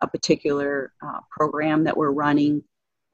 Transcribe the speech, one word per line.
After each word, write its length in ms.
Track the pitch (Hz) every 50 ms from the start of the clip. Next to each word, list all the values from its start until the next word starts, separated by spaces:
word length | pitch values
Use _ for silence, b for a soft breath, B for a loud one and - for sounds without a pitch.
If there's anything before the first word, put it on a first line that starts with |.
a 60 | -
particular, 880 | - - - - - 156 - - 151 143 143 143 143 143 139 131 - _ - 151
uh, 140 | 143 - - - -
program 540 | - - 156 156 143 151 151 156 151 156 160
that 120 | 151 -
we're 160 | - 156 143
running." 520 | 139 151 147 147 147 147 147 147 147 147 - _ _ _ _ _ _ _ _ _